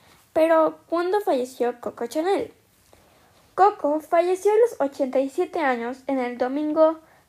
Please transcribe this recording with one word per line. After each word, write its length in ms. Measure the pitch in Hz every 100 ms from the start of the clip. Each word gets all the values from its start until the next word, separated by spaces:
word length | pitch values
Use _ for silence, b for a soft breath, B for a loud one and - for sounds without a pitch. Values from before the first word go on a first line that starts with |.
| b b _
Pero, 460 | 330 320 320 311 320 _
¿cuándo 320 | 330 349 415
falleció 580 | 403 277 254 - 240 240
Coco 280 | 208 - 240
Chanel? 460 | 311 349 359 226 _ _ _ b b b b b b _
Coco 460 | - 403 403 285 302
falleció 520 | 302 339 349 370 403
a 40 | 427
los 240 | 466 -
ochenta 400 | 277 - 262 262
y 100 | 269
siete 300 | 349 359 359
años 400 | 285 240 233 262 -
en 120 | 269
el 180 | 247 240
domingo 600 | 254 277 302 311 311 320 b b